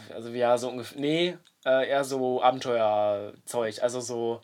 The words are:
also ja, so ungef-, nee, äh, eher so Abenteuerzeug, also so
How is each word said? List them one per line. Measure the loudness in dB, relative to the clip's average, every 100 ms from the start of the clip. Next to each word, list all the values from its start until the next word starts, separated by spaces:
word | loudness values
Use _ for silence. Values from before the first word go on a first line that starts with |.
| -14
also | -12 -8
ja, | 0 4 4
so | 0
ungef-, | -6 -10 -4
nee, | 0 0 0 -4 -14 _ 2
äh, | 2 4
eher | 0
so | 0 0 0 2
Abenteuerzeug, | 2 2 0 2 2 4 2 0 -4 -14 -8 -4 -4 -2
also | -2 -2
so | -6 -4 -4 -4